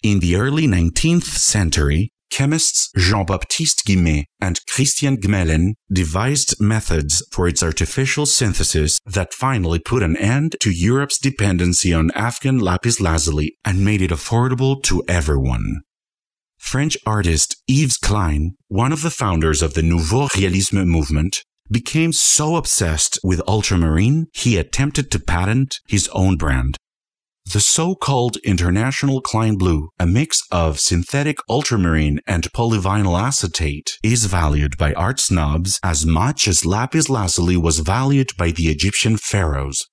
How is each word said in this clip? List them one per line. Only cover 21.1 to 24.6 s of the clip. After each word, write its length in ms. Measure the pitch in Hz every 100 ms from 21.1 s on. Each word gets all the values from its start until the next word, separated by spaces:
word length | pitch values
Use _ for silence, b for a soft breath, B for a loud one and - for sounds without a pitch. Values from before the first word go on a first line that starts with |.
| 73 85 - - _ -
became 440 | 113 - 156 165
so 420 | 156 - - 151 165
obsessed 640 | - - 85 78 - -
with 180 | 92 87 -
ultramarine, 800 | 104 - 90 82 80 107 151 160
he 240 | - 123
attempted 540 | 98